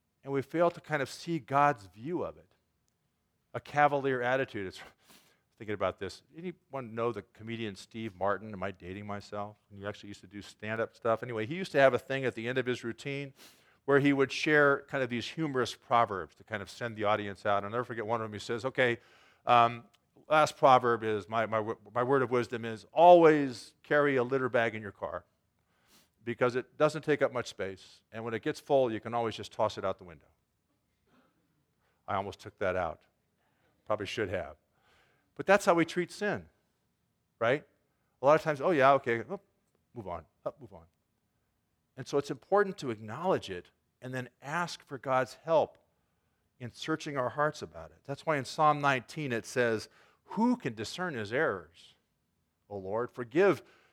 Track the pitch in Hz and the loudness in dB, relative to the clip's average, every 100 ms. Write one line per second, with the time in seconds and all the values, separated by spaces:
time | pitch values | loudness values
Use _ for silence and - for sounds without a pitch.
0 | _ _ 139 139 127 165 170 165 - 151 | _ _ -6 -6 -4 0 0 0 -4 -4
1 | 131 - - 165 113 139 143 123 95 98 | -4 -6 -6 -6 0 2 4 2 -6 -16
2 | 127 170 90 80 80 _ _ _ _ _ | -8 -6 -6 -10 -20 _ _ _ _ _
3 | _ _ _ _ _ 120 - 147 147 143 | _ _ _ _ _ -14 -4 2 2 2
4 | 135 127 120 131 131 104 95 - - _ | -2 -2 -2 -2 -4 -6 -10 -12 -18 _
5 | _ - _ _ _ _ 107 101 95 - | _ -20 _ _ _ _ -10 -2 -2 -2
6 | 95 - _ 156 180 175 _ 139 120 113 | -8 -12 _ -14 -14 -14 _ -12 -10 -4
7 | 117 107 - - 110 113 110 95 - 113 | -4 -4 -10 -16 -12 -8 -8 -10 -14 -12
8 | 113 92 98 98 110 95 98 92 87 95 | -12 -4 -2 -2 -6 -8 -8 -8 -12 -12
9 | 104 101 - 104 104 104 _ 101 101 104 | -10 -12 -10 -10 -10 -12 _ -12 -10 -10
10 | 101 101 92 101 - - 107 113 110 - | -14 -18 -16 -16 -16 -14 -6 -4 -4 -4
11 | 117 113 123 113 110 175 190 147 135 120 | -2 -2 -2 -6 -6 -6 -4 4 6 4
12 | - 135 131 113 117 131 123 120 117 110 | -2 -4 -4 -4 -4 -4 -2 -4 -6 -10
13 | 143 139 139 - - _ _ _ - 139 | -10 -10 -10 -16 -20 _ _ _ 4 6
14 | 143 139 135 - 156 151 143 139 - 139 | 6 4 2 0 2 6 6 4 -2 -6
15 | 123 120 - - 160 131 113 - - 120 | -4 -4 -6 -6 -4 -2 -2 -4 0 2
16 | 113 95 80 - - 107 95 - 120 107 | 2 0 -8 -14 -10 -8 -8 -10 -10 -2
17 | 101 107 104 92 107 101 101 117 120 113 | 0 0 0 -4 0 0 0 -6 -6 -8
18 | 107 117 110 104 - 117 127 131 127 113 | -4 -4 -4 -10 -8 -6 -4 0 0 0
19 | - _ _ _ - 120 117 120 - _ | -6 _ _ _ 4 6 6 2 -12 _
20 | _ _ - 156 151 - 147 127 120 113 | _ _ 0 2 2 4 6 6 6 0
21 | 110 107 98 113 107 110 107 - 101 117 | 0 -4 -2 -2 -2 -2 -4 -6 -6 -2
22 | 123 139 123 123 120 117 113 110 - 143 | 2 2 2 0 -2 -6 -8 -10 -4 6
23 | 175 180 160 151 139 117 - _ - 147 | 10 12 10 6 2 -6 -14 _ 0 2
24 | 143 131 123 135 127 120 117 110 101 - | 4 2 0 0 0 2 0 -2 -10 -10
25 | 82 85 - _ _ _ _ _ _ _ | -10 -10 -14 _ _ _ _ _ _ _
26 | _ _ 117 117 123 123 - - 151 151 | _ _ -10 0 2 2 -6 0 0 0
27 | 147 143 139 127 - - 95 95 - - | -2 0 0 -2 -8 -8 -8 -10 -18 -20
28 | _ 110 117 110 151 147 - 139 127 107 | _ -12 -8 -6 -6 -8 0 2 2 -2
29 | 117 117 113 104 104 - 107 - 98 - | -4 -4 -4 -6 -10 -4 -2 -2 -6 -6
30 | 90 78 _ _ _ _ _ _ _ _ | -10 -20 _ _ _ _ _ _ _ _
31 | _ _ _ _ _ _ _ _ _ _ | _ _ _ _ _ _ _ _ _ _
32 | - 98 98 - 104 - 98 92 82 - | -8 -6 -6 -10 -16 -4 -2 -2 -4 -6
33 | _ _ _ _ _ _ _ _ - 107 | _ _ _ _ _ _ _ _ -6 -6
34 | 98 - 101 95 73 76 _ _ _ _ | -4 -6 -4 -6 -8 -14 _ _ _ _
35 | _ _ _ - - 202 202 170 160 180 | _ _ _ -8 2 2 4 2 2 -2
36 | 170 - 208 123 80 _ _ _ _ _ | -6 -6 -6 -6 -8 _ _ _ _ _
37 | _ _ _ _ 113 147 - _ _ _ | _ _ _ _ 0 0 -2 _ _ _
38 | _ _ 131 156 160 143 135 147 131 139 | _ _ 4 4 2 -2 0 4 6 6
39 | 127 117 113 196 _ _ _ _ _ 120 | 2 -2 -4 -12 _ _ _ _ _ -16
40 | 92 85 78 _ 143 - 87 92 85 _ | -12 -12 -14 _ -12 -12 -16 -20 -20 _
41 | _ _ _ _ _ _ _ _ _ - | _ _ _ _ _ _ _ _ _ -16
42 | 127 143 - 139 - 196 196 180 139 107 | -4 -2 -2 -6 -2 0 0 -4 -8 -8
43 | 110 117 190 147 - 90 - _ _ _ | -10 -6 -2 -2 -2 -12 -14 _ _ _
44 | 127 127 123 - 135 165 170 - _ 135 | -12 -10 -10 -14 -8 -6 -6 -8 _ -10
45 | 139 131 127 - 160 160 117 - _ _ | -2 0 0 -6 0 2 2 -4 _ _
46 | _ _ _ _ _ _ 120 - - 156 | _ _ _ _ _ _ -16 -10 -6 -6
47 | 165 139 123 143 151 - 85 82 80 - | -4 -4 -4 0 -2 -2 -10 -14 -18 -18
48 | - 139 - 147 123 - 151 147 143 131 | -12 -8 -2 -2 -2 2 4 4 2 0
49 | - - 147 117 - 131 120 110 - _ | -2 -8 -4 -4 -2 0 2 0 -4 _
50 | _ _ _ - 240 240 131 110 110 - | _ _ _ 0 0 0 -4 -8 -10 -8
51 | 180 127 101 123 156 95 80 - - _ | -8 -6 -4 -2 -2 -4 -8 -20 -20 _
52 | _ _ _ _ _ _ _ 101 95 110 | _ _ _ _ _ _ _ -12 -6 -6
53 | 120 - 120 143 196 143 - _ _ | -6 -8 -4 2 4 4 -2 _ _